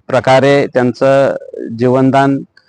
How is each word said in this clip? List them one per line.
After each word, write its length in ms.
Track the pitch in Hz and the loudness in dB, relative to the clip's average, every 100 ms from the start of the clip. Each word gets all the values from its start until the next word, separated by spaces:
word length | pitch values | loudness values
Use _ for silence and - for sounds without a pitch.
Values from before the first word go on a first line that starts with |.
| - | -6
प्रकारे 580 | 123 123 131 139 143 131 | -2 2 2 4 2 0
त्यांचं 680 | 127 123 120 135 135 135 - - - 60 113 | -2 -2 0 0 2 0 -4 -10 -14 -12 -2
जीवनदान 600 | 127 127 135 135 139 139 - _ | 0 2 2 2 0 -2 -8 _